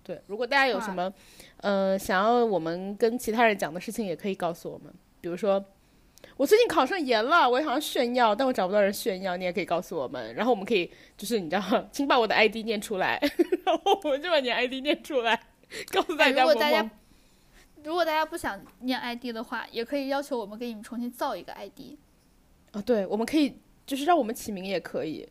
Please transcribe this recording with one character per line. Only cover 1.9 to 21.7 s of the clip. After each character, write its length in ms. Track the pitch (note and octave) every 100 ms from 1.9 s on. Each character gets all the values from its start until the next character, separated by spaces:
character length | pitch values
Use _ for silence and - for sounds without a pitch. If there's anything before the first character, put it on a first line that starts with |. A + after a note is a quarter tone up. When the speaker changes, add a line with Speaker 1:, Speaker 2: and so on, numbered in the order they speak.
| G3
Speaker 1:
想 240 | - F#3+
要 200 | G#3+ A#3+
我 140 | A3+ F#3
们 380 | D#3+ E3+ F#3+ G3+
跟 200 | A#3 B3
其 160 | -
他 140 | A3 A3+
人 100 | G3+
讲 160 | E3+
的 80 | E3+
事 120 | -
情， 120 | A3
也 120 | G3+ D#3
可 120 | G#3
以 60 |
告 180 | F#3+ E3+
诉 200 | E3+ E3
我 60 | D3
们。 120 | D3 - _ _
比 80 | F3
如 80 | F3+
说 260 | G3+ G3 G3 _ _ _ _ - - -
，“我 120 | -
最 100 | G#4+
近 100 | A#4+
考 160 | D#4+
上 160 | C4 F#4+
研 240 | C4 A3
了， 240 | A#3+ E4+ C4+
我 120 | B3
也 40 |
想 80 | D#4
要 80 | B3+
炫 360 | D4+ E4+ A#3+ B3
耀， 180 | A#3
但 140 | G#3 C4+
我 40 |
找 140 | B3+ F#3
不 80 |
到 80 | G#3
人 100 | G3
炫 300 | G3+ A#3 F#3
耀。” 160 | F#3+ F3+
你 60 |
也 100 | F#3
可 80 | F3+
以 40 | E3
告 140 | E3+
诉 160 | - E3+
我 120 | B2
们， 260 | C3 A2
然 100 | D3+
后 80 | A3+
我 40 | A3
们 100 | G3
可 80 |
以， 180 | A3 E3 - - -
就 120 | G#3
是 120 | A#3
你 80 | E3
知 80 | F3+
道， 60 | F#3 A3
<laughs> 160 | F3+
请 140 | - C#4+
把 120 | C#4
我 60 | A3
的 80 |
I 160 | - G#3+
D 140 | A3+
念 180 | A3 G#3+
出 160 | - G3
来， 240 | D#3 A#2 C#4+ -
<laughs> 200 | E4+ F4
然 140 | - E4
后 220 | G4 G4+
我 60 | D4+
们 100 | C#4
就 120 | E4+
把 80 | D#4
你 100 | B3+
I 180 | G#3+ B3
D 140 | C4
念 220 | C#4 E4
出 180 | - C#4
来， 180 | A3+ A3+ - _ _ - G4+
告 100 | F#4+
诉 160 | - D4+
大 140 | D4+
家 100 | C4+
Speaker 2:
哎， 40 | C4
如 0 |
果 100 | C#4+
大 160 | D4+
家， 60 | G#3+
Speaker 1:
萌 80 | A3
萌。 60 | - _ _ _ _ _ - _ -
Speaker 2:
如 100 | D4
果 100 | F4
大 80 | E4
家 140 | D#4 D#4
不 100 | E4+
想 240 | C4+ G3 - _
念 200 | B3+ B3+
I 160 | B3 A#3+
D 160 | B3
的 120 | A3+
话， 240 | A#3+ A#3 -
也 140 | - A#3
可 100 | C#4+
以 120 | C4+
要 120 | C#4
求 200 | C#4+ B3
我 60 | G3+
们 100 | G#3+
给 100 | A#3+
你 40 |
们 80 | A3
重 180 | A3 A#3
新 120 | A#3+
造 240 | - D4 F#3+
一 80 |
个 100 | -
I 160 | -
D。 300 | G3+